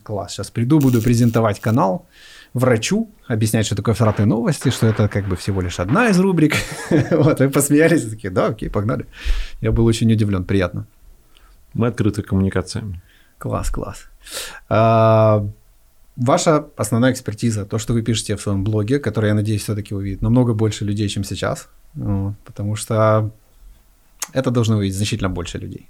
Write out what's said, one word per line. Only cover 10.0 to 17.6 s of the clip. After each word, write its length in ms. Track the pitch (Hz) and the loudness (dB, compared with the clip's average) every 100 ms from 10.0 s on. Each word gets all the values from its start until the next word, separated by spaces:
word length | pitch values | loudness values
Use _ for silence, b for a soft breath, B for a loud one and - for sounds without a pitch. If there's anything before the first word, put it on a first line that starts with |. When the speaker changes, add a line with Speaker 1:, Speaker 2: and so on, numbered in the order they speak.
| 113 | 2
Speaker 1:
удивлен, 320 | 110 104 95 | 2 2 0
приятно. 420 | 90 98 90 104 107 _ - - _ b b b - | 0 0 0 -4 -12 _ -20 -20 _ b b b -10
Speaker 2:
Мы 140 | - 117 | -2 -2
открыты 340 | 110 104 101 | 0 -2 -2
к 60 | - | -2
коммуникациям. 720 | 95 95 92 - - 104 87 b b b b | 0 0 0 -4 -8 -8 -12 b b b b
Speaker 1:
Класс, 300 | 113 104 - | -6 -4 -2
класс. 360 | - - - - - B B B B - | -4 -6 -12 -20 -20 B B B B -2
А, 760 | 107 113 113 110 110 110 104 101 - _ _ _ _ - - | 2 4 6 6 6 6 4 0 -8 _ _ _ _ -16 -4
ваша 520 | 120 175 175 151 147 - | 0 2 4 2 0 -8
основная 340 | 107 117 131 | -2 2 2
экспертиза, 540 | - - 107 120 104 | 0 -6 -4 -2 -2